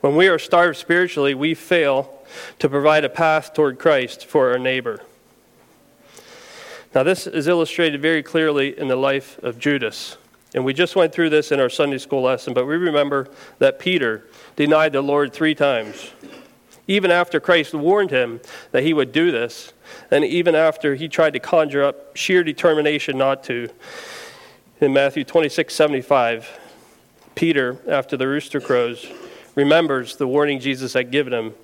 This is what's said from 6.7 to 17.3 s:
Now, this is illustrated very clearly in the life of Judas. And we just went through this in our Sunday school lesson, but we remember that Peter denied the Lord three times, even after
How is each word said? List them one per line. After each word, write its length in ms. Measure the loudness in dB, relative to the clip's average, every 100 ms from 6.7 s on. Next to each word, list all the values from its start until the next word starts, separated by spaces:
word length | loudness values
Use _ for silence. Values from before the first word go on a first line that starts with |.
| -20 -4
Now, 80 | 0
this 240 | 2 0 -4
is 220 | -4 0
illustrated 540 | 0 0 0 0 0
very 200 | 0 -2
clearly 560 | -2 0 0 0 -2 -4
in 100 | -2
the 80 | 0
life 420 | 0 -2 -6 -10
of 160 | -10 -4
Judas. 600 | -2 0 -2 -8 -16 -18 _ _ _
And 100 | -4
we 80 | -4
just 240 | 0 0 2
went 160 | 0
through 180 | 2 0
this 220 | 0 0
in 80 | 0
our 80 | 0
Sunday 300 | 0 -2 -2
school 240 | -4 -2
lesson, 320 | 0 -2 -2
but 120 | -4 -2
we 100 | -2
remember 520 | 0 0 0 -2 -6 -16 -20 _
that 200 | 0 2
Peter 460 | -2 0 -2 -4 -12 -20 -20
denied 380 | -4 2 4 2
the 100 | 0
Lord 320 | 0 0 0
three 200 | -2 -2
times, 580 | 0 0 0 -4 -14 -18 -20 -20 -20 -20 _ _ _ -2
even 240 | 0 2
after 300 | 2 2